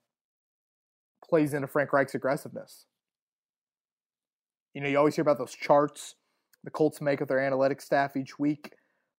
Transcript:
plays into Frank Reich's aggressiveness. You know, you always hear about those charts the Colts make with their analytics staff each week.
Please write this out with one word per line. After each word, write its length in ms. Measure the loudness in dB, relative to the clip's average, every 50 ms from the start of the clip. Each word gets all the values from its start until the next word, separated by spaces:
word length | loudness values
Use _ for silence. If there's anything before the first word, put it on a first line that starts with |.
| _ _ _ _ _ _ _ _ _ _ _ _ _ _ _ _ _ _ _ _ _ _ _ _ -6
plays 300 | 0 2 2 2 2 -2
into 140 | -4 -6
Frank 260 | -2 -2 -2 0 2 2
Reich's 220 | 0 0 0 -2
aggressiveness. 720 | -4 -2 -2 -2 -2 -6 -12 -14 -14 -16 -16 -20 -20 _ _ _ _ _ _ _ _ _ _ _ _ _ _ _ _ _ _ _ _ _ _ _ _ _ _ _ _ _ _ _ _ _ _ _ _ _ _ -10
You 80 | -6
know, 80 | -4 0
you 80 | 2
always 180 | 4 4 4 2
hear 60 | 2
about 160 | 2 2 2
those 180 | 0 -2 -10 -10
charts 600 | -6 2 4 4 4 4 2 -2 -10 -20 -20 -20 _ _ _ _ _ _ _ _ _ -16
the 60 | -8
Colts 280 | -2 0 0 0 0 -2
make 220 | -2 -2 -2 -2
with 80 | -2 -2
their 80 | -2
analytics 460 | 0 0 0 0 0 0 0 0 -2 -4
staff 340 | -2 0 0 0 0 -2
each 200 | -6 -6 -6 -6
week. 360 | -2 -2 -2 -2 -4 -8 -20 -20 _ _ _ _ _ _ _ _